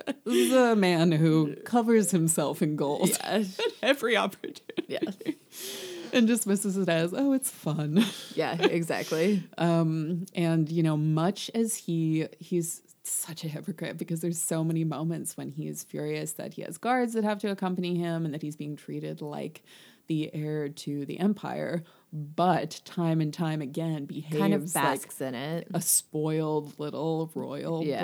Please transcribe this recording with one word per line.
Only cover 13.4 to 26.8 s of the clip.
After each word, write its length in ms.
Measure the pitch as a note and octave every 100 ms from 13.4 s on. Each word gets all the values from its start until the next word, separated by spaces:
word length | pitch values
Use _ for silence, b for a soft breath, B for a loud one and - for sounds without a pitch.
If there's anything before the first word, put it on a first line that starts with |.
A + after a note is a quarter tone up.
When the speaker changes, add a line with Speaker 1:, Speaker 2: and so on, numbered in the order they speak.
Speaker 1:
a 40 | D#3+
hypocrite 500 | D3 - E3 E3 E3
because 240 | E3 E3
there's 180 | E3+ E3
so 220 | - D#3+
many 200 | D#3+ E3
moments 520 | D#3+ C#3 D#3+ D#3 - -
when 140 | C#3
he 180 | C#3 D3+
is 160 | D3+
furious 500 | - D3+ D3+ D3+ D#3
that 200 | - -
he 80 | -
has 160 | - -
guards 360 | A3+ B3+ A#3+
that 100 | A3+
have 160 | G#3 G#3
to 100 | G#3
accompany 480 | G3 F#3 F#3 F3 F3
him 260 | E3+ E3
and 100 | D#3+ D3
that 60 |
he's 120 | D3+ D3+
being 200 | D3 D3
treated 440 | - D3 D#3 D#3
like 420 | D3+ D3 C#3 - _ B B B -
the 220 | D#3 D#3
heir 360 | D#3+ D3+ D3+ D3
to 360 | D#3+ - C#3+ C#3+
the 140 | -
empire, 640 | G3+ G3+ C3 C3+ D#3 E3+ D#3+ B B
but 680 | D#3 D3 D#3 F3 D#3+ D#3+ - -
time 360 | - E3+ D#3+
and 120 | D3+
time 280 | D3 D#3+ D#3
again 300 | C3+ D3 E3
Speaker 2:
Kind 100 | D#3
of 60 | C#3
Speaker 1:
behaves 680 | C#3+ D3+ D3+ - C#3+ D#3 D#3+
like 80 |
Speaker 2:
basks 380 | C#3 - - -
in 140 | C3+ B2
it. 320 | C#3+ E3+ -
Speaker 1:
a 80 | E3+
spoiled 960 | - - - D#3 D#3 D#3 D#3 D3+ D3
little 520 | -